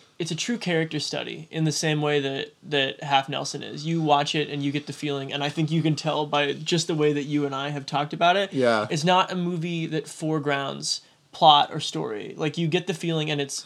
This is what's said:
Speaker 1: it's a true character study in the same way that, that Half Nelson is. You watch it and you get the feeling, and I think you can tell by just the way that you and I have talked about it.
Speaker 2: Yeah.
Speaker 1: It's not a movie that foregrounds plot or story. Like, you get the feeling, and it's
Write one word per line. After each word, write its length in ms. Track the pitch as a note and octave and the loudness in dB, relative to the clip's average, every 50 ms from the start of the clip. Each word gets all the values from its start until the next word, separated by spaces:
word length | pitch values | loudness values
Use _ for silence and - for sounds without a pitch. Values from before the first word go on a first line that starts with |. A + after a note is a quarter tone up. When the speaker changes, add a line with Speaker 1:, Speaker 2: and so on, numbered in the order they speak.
| - _ _ - | -20 _ _ -8
Speaker 1:
it's 120 | E3+ - | -6 -6
a 60 | E3+ | -6
true 220 | D#3+ - - A#3+ - | -4 -4 -4 -4 -4
character 420 | - F3+ E3+ D#3+ D#3+ D#3+ D3+ D3+ | -2 0 0 0 0 0 -4 -4
study 480 | - - - C3+ A#2 A#2 A2+ - D#3+ - | -4 -4 -6 -6 -6 -8 -10 -12 -12 -8
in 140 | - D#3+ D#3+ | -2 0 0
the 80 | D#3 | 0
same 300 | D3 - - D#3 D3+ D3+ | 0 0 0 0 0 0
way 180 | D3 D3 D3 D3 | 2 2 2 0
that, 320 | C3+ C3+ C#3 D#3+ - - - _ - | 0 0 -2 -4 -6 -8 -10 _ -6
that 380 | C#3+ D3 C#3+ C3+ C3+ C3 - | -2 0 0 0 0 -2 -6
Half 260 | D#3 C#3+ C#3 C3+ C3+ - | -2 2 2 2 2 0
Nelson 340 | C#3 C3+ C#3+ - - C#3 | -4 -6 -6 -6 -8 -8
is. 240 | A2+ G#2 G#2+ D3 D3 | -10 -10 -10 -6 -4
You 160 | D#3+ E3 E3 | -2 0 2
watch 320 | D#3+ D3 C#3+ C#3+ D3 D3+ - | 4 4 4 4 4 2 0
it 140 | D#3 D3 - | -2 -2 -2
and 120 | D3 C#3+ | -4 -4
you 80 | C#3 C#3+ | -2 -2
get 160 | C#3 D3 D3 | -2 -4 -4
the 60 | - | -8
feeling, 400 | C#3 - D3+ D3 C#3+ C#3 C3+ C3+ | -8 -6 -4 -4 -4 -4 -4 -6
and 100 | B2 C#3+ | -4 -4
I 60 | C#3+ D3 | -4 -2
think 220 | D3 E3+ D#3+ D3 | 0 0 0 2
you 120 | D#3+ E3 | 2 2
can 140 | D#3 D#3+ D3+ | 4 2 2
tell 300 | - - D#3 D3 D3 D3+ | 0 0 -2 0 0 0
by 260 | D3 D3 D3 D3 C#3+ | 0 2 2 2 2
just 340 | C#3 C#3 D#3 - F3+ E3 E3 | -2 -4 -2 0 0 0 0
the 80 | - E3+ | 0 0
way 180 | D3+ D3+ D3+ | 2 2 2
that 120 | D3 D3 C#3 | 2 0 0
you 220 | D3 D3 D3 C#3+ | -2 0 0 0
and 80 | C#3 C#3 | -2 -2
I 160 | C3+ C#3 D3 | -4 -4 -4
have 160 | D3 C#3+ C3+ | -6 -6 -6
talked 260 | - D3 C#3+ D3 D3+ | -4 -2 -2 -2 -2
about 240 | F3 E3 F#3 F3 F3+ | -2 2 4 4 4
it. 160 | G3+ G3 F#3+ | 4 2 0
Speaker 2:
Yeah. 340 | - C3+ B2 A#2 A2+ G#2+ G#2 A2+ | 0 2 4 4 4 4 2 0
Speaker 1:
It's 140 | C#3+ D3 D3 | -2 0 2
not 280 | F3+ F3+ F#3 F3+ - | 4 4 4 4 2
a 40 | F#3 | 0
movie 500 | F3+ F3 F3 F3+ E3 D#3+ F3 E3+ E3 D#3+ | -4 -2 -2 -2 -4 -4 -4 -4 -4 -4
that 200 | D3 D#3 D3+ D3+ | -2 -4 -4 -4
foregrounds 960 | - - - D#3+ D#3 D#3 D#3 C#3 D3 C#3 C#3 C#3 C#3 C#3 C#3+ D3+ - - - - _ _ _ _ _ | -6 -8 -6 -2 -2 -2 0 2 2 0 0 0 -2 -6 -6 -4 -4 -6 -6 -8 _ _ _ _ _
plot 380 | - - F3 D#3 D3 C#3+ C#3 - | 2 6 8 8 10 8 6 2
or 80 | - D#3 | -2 -6
story. 540 | - - - D#3+ D3+ A#2+ G#2+ G#2 - - - | -6 -6 -4 -4 -4 -4 -6 -8 -8 -10 -6
Like, 200 | - D#3+ D3+ D3 E3+ | -4 -4 -4 -2 -2
you 100 | E3+ D#3 | 0 0
get 180 | E3 F3+ E3+ | 0 0 0
the 80 | - F3 | -2 -4
feeling, 360 | - - E3 D#3+ D#3 D3+ D3+ | -4 -2 -2 -2 0 -2 -2
and 100 | D3+ C#3+ | -2 -2
it's 240 | C#3 C#3 - - - | -4 -4 -6 -10 -8